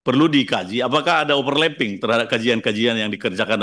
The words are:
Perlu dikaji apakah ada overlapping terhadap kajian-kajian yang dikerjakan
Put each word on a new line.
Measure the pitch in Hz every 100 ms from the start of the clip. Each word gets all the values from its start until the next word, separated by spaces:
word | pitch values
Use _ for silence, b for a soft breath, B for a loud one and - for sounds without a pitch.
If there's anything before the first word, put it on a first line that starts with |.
Perlu | - 127 160
dikaji | 143 127 117 92 113
apakah | 123 147 147 165 147
ada | 143
overlapping | 131 139 160 147 120 98
terhadap | 113 117 117
kajian-kajian | 120 113 117 120 107 117 113
yang | 107
dikerjakan | 98 117 95 101 107